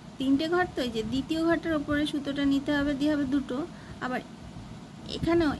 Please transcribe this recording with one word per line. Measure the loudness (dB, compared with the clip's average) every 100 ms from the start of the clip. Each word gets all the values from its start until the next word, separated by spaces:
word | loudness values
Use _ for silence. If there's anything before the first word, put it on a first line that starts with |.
| -10 -4
তিনটে | 2 4 4
ঘর, | 2 2
তো | 0 -2
এই | -2
যে | -2
দ্বিতীয় | -2 0 2 4
ঘরটার | 2 2 0
ওপরে | 2 0 0
সুতোটা | -2 -2 0 2
নিতে | 2 2 2
হবে, | 2 2
দিয়ে | 2
হবে | 2 2
দুটো, | 0 0 -4 -6 -8 -14 -8
আবার | -4 -4 -6 -14 -14 -14 -14 -14 -14 -14 -8 -2
এখানেও | 2 4 4 2